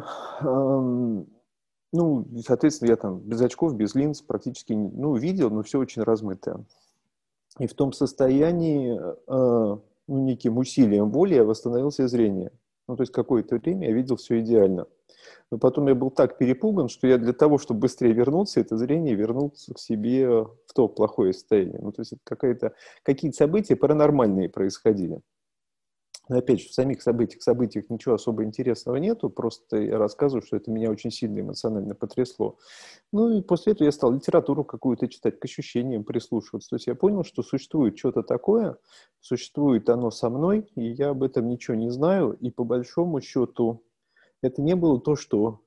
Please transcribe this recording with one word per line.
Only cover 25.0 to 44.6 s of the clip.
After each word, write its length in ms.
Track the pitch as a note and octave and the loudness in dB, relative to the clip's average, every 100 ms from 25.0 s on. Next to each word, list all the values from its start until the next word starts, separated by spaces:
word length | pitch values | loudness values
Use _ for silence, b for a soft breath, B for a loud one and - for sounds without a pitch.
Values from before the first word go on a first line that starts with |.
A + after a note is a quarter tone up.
| E2+ E2 - _ _ _ _ _ _ _ _ - - | -2 -8 -14 _ _ _ _ _ _ _ _ -18 -4
Но 60 | B2 | 0
опять 240 | B2 A2+ | 2 0
же, 60 | - | 0
в 20 | |
самих 300 | - C3 B2+ | -2 -2 -2
событиях, 400 | B2+ A#2 A2+ - | -2 0 -2 -2
событиях 480 | - A#2+ A2+ A2 - | -2 0 0 -4 -8
ничего 240 | A2+ - | -6 -2
особо 300 | A2 - A2+ | -2 -2 -4
интересного 520 | G#2+ G#2+ B2+ A2+ - B2+ | -4 -4 -4 -4 -4 -4
нету, 320 | F#3+ A#3 B2+ | -2 -2 -4
просто 480 | - A#2 - _ G#2+ | -4 -6 -6 _ -4
я 220 | G#2+ A2 | 0 0
рассказываю, 440 | G#2 - C#3+ B2+ | 0 0 -2 -2
что 140 | - A2 | -4 -6
это 140 | - | -4
меня 200 | A2 A2+ | -4 -2
очень 200 | G#2 A#2+ | -4 -6
сильно 300 | - A2 G2+ | -6 -6 -6
эмоционально 540 | G2 G2+ A#2 G#2+ G2+ | -8 -6 -4 -4 -6
потрясло. 640 | G2 G#2 - B2 - G#2 - B B B B B | -8 -6 -4 -4 -4 -6 -6 B B B B B
Ну 240 | G#3 A#3 G#3+ | 0 2 0
и 60 | |
после 320 | - E3+ - | 0 0 0
этого 100 | G#3 | 2
я 80 | D3 | 2
стал 200 | - B2 | 2 2
литературу 500 | C3+ - E3+ D3+ C3+ | 0 2 2 2 -2
какую-то 440 | G#2+ - C3 A#2 A#2+ | -4 -4 -2 -2 -4
читать, 300 | - A2+ - | -4 -4 -4
к 60 | |
ощущениям 600 | C3 - - A#2+ B2+ A#2 | -8 -10 -8 -4 -4 -4
прислушиваться. 680 | - A#2+ - A#2 - G#2+ - | -4 -6 -4 -6 -6 -10 -8
То 60 | A#2+ | -8
есть 100 | - | -6
я 80 | |
понял, 280 | B2+ G3 G3+ | 0 0 0
что 200 | D#3+ - | -4 -8
существует 560 | - C3+ - D#3+ A2+ A#2+ | -6 -6 -4 0 0 0
что-то 240 | C3 - | -2 -2
такое, 560 | - B2 - A3 F#3+ - _ b b _ | -2 -2 0 0 0 -6 _ b b _
существует 680 | - F#3 - - D3 A#2 A#2 | -8 -8 -6 -2 2 2 2
оно 200 | A#2+ A#2 | 0 0
со 200 | - A#2 | -4 -4
мной, 360 | C3 E3+ G#3+ G#3 | -2 0 0 -2
и 120 | - A#2 | -6 -6
я 180 | B2 C#3+ | -2 -2
об 120 | C3+ | -2
этом 260 | C3+ C3 A#2 | -2 -2 -4
ничего 260 | A#2+ - A2+ | -4 -4 -4
не 140 | A#2 | -4
знаю, 420 | B2 D#3+ G3 B2+ - | -2 0 2 0 -2
и 100 | B2 | -6
по 140 | - | -6
большому 560 | A#2 B2 A#2+ - F3 C#3+ | -2 -2 -2 -4 -2 -4
счету 640 | - C3+ A#2+ - A#2 A2+ _ _ _ _ _ _ | -4 -2 -2 0 -2 -2 _ _ _ _ _ _
это 220 | C3 C3 | -4 -2